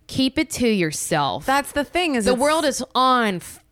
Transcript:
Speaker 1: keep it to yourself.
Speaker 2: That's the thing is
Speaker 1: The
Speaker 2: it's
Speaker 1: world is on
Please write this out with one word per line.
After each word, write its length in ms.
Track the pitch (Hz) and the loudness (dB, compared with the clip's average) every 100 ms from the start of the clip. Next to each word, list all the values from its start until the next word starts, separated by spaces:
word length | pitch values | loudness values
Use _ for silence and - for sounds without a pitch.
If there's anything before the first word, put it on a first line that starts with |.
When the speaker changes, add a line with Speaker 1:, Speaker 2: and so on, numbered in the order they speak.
| - | -8
Speaker 1:
keep 300 | - 262 311 | 0 0 0
it 120 | - | -4
to 180 | - 240 | 0 0
yourself. 800 | 208 160 - - 160 139 101 156 | 2 0 -4 -2 0 0 -2 0
Speaker 2:
That's 260 | 277 277 | -2 0
the 140 | 285 277 | -4 -2
thing 300 | 339 349 254 | -2 0 0
is 100 | 214 | 0
Speaker 1:
The 60 | |
Speaker 2:
it's 60 | 247 | 2
Speaker 1:
world 260 | 285 320 302 | 2 2 0
is 180 | - 254 | -2 -4
on 460 | 247 254 254 220 175 - - _ | 0 2 4 0 -2 -10 -20 _